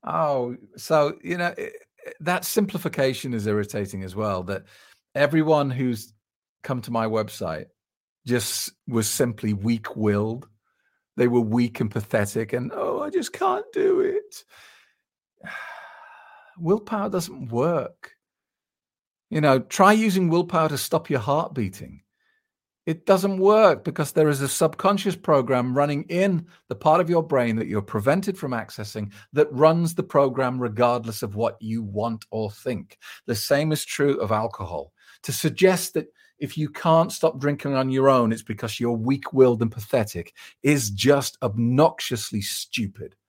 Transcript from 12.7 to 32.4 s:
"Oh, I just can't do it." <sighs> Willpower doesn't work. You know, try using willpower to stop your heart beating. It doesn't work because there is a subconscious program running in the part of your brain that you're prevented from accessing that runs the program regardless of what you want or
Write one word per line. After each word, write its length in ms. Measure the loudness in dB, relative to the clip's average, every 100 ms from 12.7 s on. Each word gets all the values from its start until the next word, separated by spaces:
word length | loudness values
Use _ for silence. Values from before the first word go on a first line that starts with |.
"Oh, 280 | -6 -4 -4
I 80 | -4
just 240 | -4 -6
can't 320 | -2 -2 -2 -4
do 260 | -2 2 2
it." 460 | 0 -2 -6 -20 _ -20 -20 _ _ _ _ _ _ _
<sighs> 60 | -16 -14 -14 -16 -18 -20 -20 -20 -20 -20 _ -8
Willpower 520 | 0 0 0 -4 -2
doesn't 400 | -4 -6 -10 -6
work. 640 | -2 0 0 -4 _ -20 _ _ _ _ _ _ _ _ _ _ _ _
You 120 | 0
know, 180 | 4 4
try 320 | 0 4 4
using 380 | 6 2 2 2
willpower 400 | 2 2 0 0
to 80 | -2
stop 320 | -2 -2 0
your 100 | -4
heart 340 | 0 0 0
beating. 480 | -4 -4 -6 -16 -18 _ _ _ _ _ _ _ _ -6
It 180 | -6 2
doesn't 320 | 2 4 2
work 460 | 4 6 6 4
because 280 | -2 -4 -2
there 180 | 2 2
is 120 | 2
a 60 | -2
subconscious 680 | 0 0 2 0 0 -2 -4
program 600 | 2 2 4 0 0 0
running 280 | 0 -2 -4
in 380 | 0 2 0 -4 _ _
the 60 | -2
part 240 | 4 4
of 80 | 4
your 100 | 0
brain 340 | 2 2 2 0
that 100 | -2
you're 160 | -4
prevented 520 | -4 -2 2 2 0 -6
from 160 | -6
accessing 600 | -6 -8 -12 -10 -8 -10 -12 -6
that 200 | 2 2
runs 400 | 6 6 6 0
the 80 | -2
program 580 | 0 2 2 2 -2 -2
regardless 640 | -4 2 2 2 -4 -8
of 140 | -8 -2
what 260 | -2 -4
you 220 | -8 -6
want 420 | -6 -4 -4 -6 -8
or 180 | -6